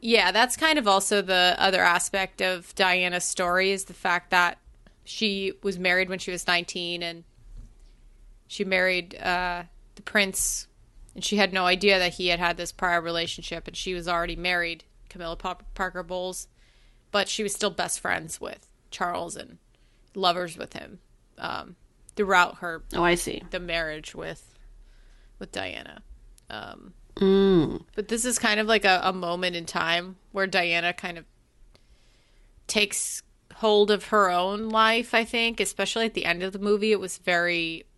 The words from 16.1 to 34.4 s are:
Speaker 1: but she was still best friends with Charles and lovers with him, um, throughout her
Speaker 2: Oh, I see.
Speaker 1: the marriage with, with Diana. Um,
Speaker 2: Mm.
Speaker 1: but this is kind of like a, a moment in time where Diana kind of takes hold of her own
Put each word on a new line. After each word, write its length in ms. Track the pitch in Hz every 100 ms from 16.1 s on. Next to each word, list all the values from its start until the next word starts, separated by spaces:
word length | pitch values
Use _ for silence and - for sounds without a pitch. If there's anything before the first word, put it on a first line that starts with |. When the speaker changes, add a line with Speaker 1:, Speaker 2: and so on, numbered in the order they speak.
| 180 185 185 - _ _ _ _ _ _
Speaker 1:
but 160 | 208 196
she 140 | -
was 100 | 202
still 180 | - 208
best 280 | 165 175 -
friends 400 | - 170 160 -
with 280 | - - _ _ _
Charles 440 | - 180 175 170 208
and 220 | - 175 _ _ _ _ _ 202
lovers 420 | 185 175 175 160
with 160 | -
him, 260 | - - 180 _ _ _ -
um, 380 | - - 71 175 _ _ - -
throughout 420 | 196 185 175 -
her 240 | 175 165 -
Speaker 2:
Oh, 100 | 170
I 120 | 175 175
see. 260 | - - 185
Speaker 1:
the 100 | 185
marriage 540 | 175 165 160 151 156 165
with, 380 | 165 156 - - - - - - - - - -
with 120 | -
Diana. 520 | - 95 62 - - - - - - -
Um, 440 | 107 104 - - - - -
Speaker 2:
Mm. 680 | 196 196 196 180 143 - - -
Speaker 1:
but 140 | 202
this 160 | 233 247
is 120 | 240
kind 220 | 226 208
of 80 | 214
like 180 | 214 196
a, 160 | 185
a 80 | 185
moment 440 | 185 175 175 180 175
in 100 | 165
time 520 | 175 160 170 185 185 _
where 120 | 202 190
Diana 480 | 185 175 170 175
kind 240 | 175 180 170
of 80 | - _ _ _ - _ _ _ _ _ _ _ _ _ -
takes 560 | 214 202 - - - - _ _ -
hold 340 | 220 208 208
of 160 | 202 -
her 240 | 214 190
own 400 | 175